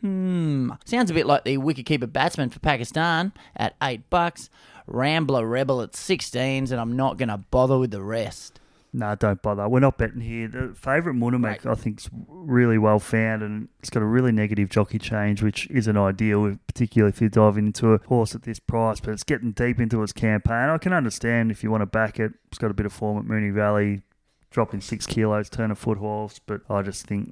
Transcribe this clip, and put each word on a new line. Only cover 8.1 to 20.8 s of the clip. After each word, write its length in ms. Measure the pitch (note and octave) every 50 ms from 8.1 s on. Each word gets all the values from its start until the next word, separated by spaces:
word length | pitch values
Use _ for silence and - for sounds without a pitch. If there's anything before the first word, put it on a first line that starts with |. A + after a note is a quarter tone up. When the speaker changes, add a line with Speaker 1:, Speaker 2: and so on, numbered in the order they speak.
| A2+ A2+ G#2+ F#2+ - - - - _ - _ _ _ _ _ _ -
Speaker 2:
Nah, 200 | B2 A2 G#2 G#2
don't 260 | - - G#2 G2 F#2
bother. 260 | - G#2+ G2+ G2+ G2+ G#2+
We're 120 | B2 B2+
not 180 | C#3 C3+ - -
betting 240 | A#2+ A2 A2 B2
here. 260 | A2+ A2+ A2+ A#2 A2+ A2
The 280 | A2+ B2+ C3 A#2 G2+
favourite 420 | - - C3 C3+ D#3 E3+ E3+ C3+ A#2+
Munamek, 260 | A#2 A#2+ B2 B2 A#2+
Speaker 1:
Right. 220 | A2 G2 - -
Speaker 2:
I 80 | A#2+ A#2
think, 280 | A2 - B2 G#2 -
is 80 | - - - - - -
really 500 | D3+ E3+ F3 D3+ B2+ A#2+ B2 A#2+ A2+ A2
well 220 | G#2+ G#2+ G#2+ G#2
found, 420 | - - - A2+ A2 A2 A2 G#2+
and 260 | G#2+ G#2 G#2+ G#2+ A2+ - _ _
it's 100 | - -
got 140 | - A#2 G#2+
a 20 |
really 260 | G#2+ A2+ B2 B2+ B2
negative 380 | A2+ G#2+ G#2+ G2+ G#2+ G2+ G2+ F#2+
jockey 300 | - G#2+ G2+ - - A2
change, 420 | - - A2+ G#2+ G#2 G#2 G#2 G2
which 260 | A2 G#2+ G2+ - - -
isn't 260 | - B2+ G#2 A2+ G#2 G#2
ideal, 480 | G2+ F#2+ F#2+ F#2+ A2 G#2+ G#2 G#2 G#2
if, 120 | G#2 G2 - _ -
particularly 420 | - - B2 A2 - A#2 G#2+ G2+
if 100 | G2 -
you're 100 | A#2 G#2+
diving 340 | G2 A#2 G#2+ G#2+ G2+ G#2+ G#2
into 280 | G#2+ G#2 - A#2 A2+ A2
a 40 | G2+ - -
horse 280 | C3 A#2+ A2+ G#2 -
at 80 | A2+ -
this 160 | A#2 A2 -
price, 400 | _ - A#2+ A2+ A2+ A2+ G#2+ -
but 120 | - A2+
it's 120 | A2 G2+ -
getting 280 | - C#3+ A#2 A#2 A#2
deep 280 | G#2 - B2 B2 A#2+ A#2+
into 240 | A#2+ A2 A#2+ A2+ G#2+
its 100 | G2+ -
campaign. 560 | - - A2 G#2+ G#2 - - A#2 A#2 B2+ C#3+
I 80 | D#3+
can 160 | D#3+